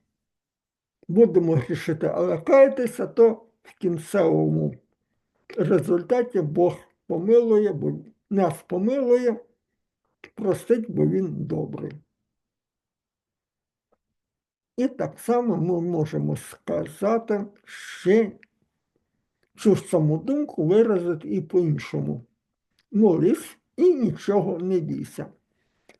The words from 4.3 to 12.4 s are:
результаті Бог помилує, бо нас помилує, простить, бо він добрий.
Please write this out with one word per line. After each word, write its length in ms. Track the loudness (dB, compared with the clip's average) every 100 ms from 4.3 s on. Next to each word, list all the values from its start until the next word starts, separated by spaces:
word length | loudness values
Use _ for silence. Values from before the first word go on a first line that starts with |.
| 2 0 0 -2 -6 _ _ _ _ _ _ -12 -4
результаті 840 | 0 0 0 -2 0 -2 0 -4
Бог 360 | -2 0 0 0 -14 _ -8
помилує, 640 | -4 2 4 4 2 2
бо 200 | -2 -4 -6 -12 _ _
нас 320 | 0 0 -2
помилує, 800 | -8 -2 -2 0 2 2 2 -4 -10 _ _ _ _ _ _ _ -20
простить, 560 | -4 -2 -2 0 0 0
бо 160 | 0 0
він 200 | 0 -2 -6 -6
добрий. 460 | -6 -6 -10 -12 -14 _ _ _ _